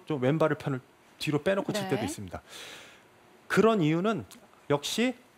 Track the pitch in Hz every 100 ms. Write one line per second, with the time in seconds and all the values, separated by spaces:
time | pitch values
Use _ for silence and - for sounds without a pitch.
0 | - 147 127 156 156 147 147 127 - _
1 | - - 156 147 190 196 196 202 190 131
2 | - - 95 85 - - - - - -
3 | - _ - - - - 214 214 151 165
4 | 208 185 101 - - - - 143 - -
5 | 254 - -